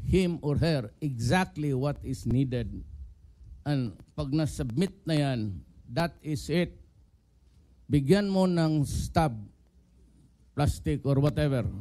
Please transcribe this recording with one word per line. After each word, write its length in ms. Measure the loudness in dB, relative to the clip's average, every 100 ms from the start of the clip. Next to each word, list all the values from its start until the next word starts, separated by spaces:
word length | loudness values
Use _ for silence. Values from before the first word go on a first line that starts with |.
him 400 | 0 2 2 0
or 160 | 0 2
her 320 | 2 0 -2 -6
exactly 720 | -6 -2 2 2 2 -2 -2
what 320 | 0 -2 -4
is 240 | -6 -6 0
needed. 400 | 2 2 -2 -4 -8 -12 -14 -16 -18 -20 -20 -20 -10
And 320 | -2 -2 -2 -6 -14 -8
pag 160 | -2
nasubmit 560 | 0 0 -2 -4 -2 -2 -2 -2
na 80 |
yan, 480 | 0 2 0 -4 -6 -12 -20 -8
that 240 | -2 -2 -4
is 320 | -8 -6 -2
it. 240 | 0 0 -4 -20 _ _ _ _ _ _ _ _ -18 -2
Bigyan 400 | 0 4 4 4
mo 240 | 2 4
ng 320 | 4 2 2
stub, 560 | 0 -2 0 2 0 -2 -12 _ _ _ _ _ -20 _ -20 _ _
plastic 560 | 0 0 0 -2 -2 2
or 160 | 4
whatever. 400 | 2 2 0 2 -2 -6